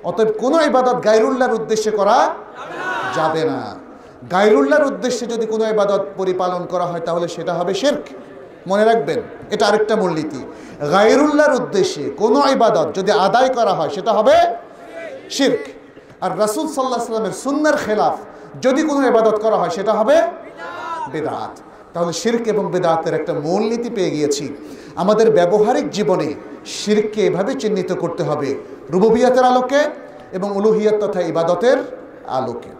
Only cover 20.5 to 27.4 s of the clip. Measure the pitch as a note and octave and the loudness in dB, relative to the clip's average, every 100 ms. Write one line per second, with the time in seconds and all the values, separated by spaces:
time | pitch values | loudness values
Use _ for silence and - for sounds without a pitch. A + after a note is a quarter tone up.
20.5 | - B4+ - E4+ E4 C3+ D#3 D3 A2+ G#2+ | -14 -14 -12 -10 -8 -6 -6 -6 -6 -10
21.5 | - - - - E3+ E3+ D#3+ A3+ A#3 A3+ | -12 -20 -20 -14 -6 -4 -2 -2 -2 0
22.5 | G#3 F#3 F3 F3 D#3+ E3+ D#3+ - E3 D3+ | -2 -2 -2 0 0 0 -4 -2 -4 -2
23.5 | F#3+ A3+ A#3 A#3+ A3 E3+ D3+ D3 D3 C#3+ | 0 0 -2 -4 -2 -2 0 -2 -2 -6
24.5 | - - - - - F#3 G#3+ A3 - F3 | -10 -14 -18 -14 -4 0 4 4 4 4
25.5 | G#3 G#3+ C#4 - F3+ F#3+ F3+ D#3 C#3+ - | 4 4 2 0 -2 0 0 0 -6 -12
26.5 | - - - - G#3 G#3+ G#3+ F#3 E3 | -16 -12 -8 0 2 2 0 0 2